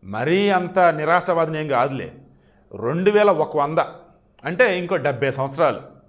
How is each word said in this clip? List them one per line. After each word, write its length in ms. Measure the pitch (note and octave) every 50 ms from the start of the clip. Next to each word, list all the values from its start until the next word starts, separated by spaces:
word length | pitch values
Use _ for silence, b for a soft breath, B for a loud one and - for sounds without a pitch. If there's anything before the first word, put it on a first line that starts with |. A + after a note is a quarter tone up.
| -
మరీ 460 | F#2+ G2 G#2+ B2 C#3+ E3+ F#3+ G3+ G#3
అంత 300 | G3 F#3 F3+ E3+ F3 F#3
నిరాశవాదిని 800 | F3+ E3+ D#3+ D3+ D3+ D3+ E3+ F3+ F3 F#3 F3+ E3 E3 D#3 D#3+ D3+
ఏం 60 | D#3 D3+
కాదులే. 460 | C#3 B2 B2 C#3+ C3+ B2+ F#2+ D#2 - - - - b b b b b b b b - G2 G2+
రెండు 260 | A#2 D3 E3+ F#3 G3+
వేల 180 | G#3 G#3 G#3 G3+
ఒక 280 | F#3+ D3+ D#3 - - D3+
వంద 220 | C#3+ C#3+ D#3+ E3 D3 - - - - - _ _ _ _ _ _ -
అంటే 360 | D3 E3+ F3 B3+ A3+ F#3+ F3+
ఇంకో 180 | F3+ E3+ G3 E3
డెబ్బై 340 | B2+ C#3+ C#3 B2 C#3 C3+
సంవత్సరాలు 500 | B2 C3 C3+ C#3 C3+ D3 E3 C#3+ A2+ - - - - - _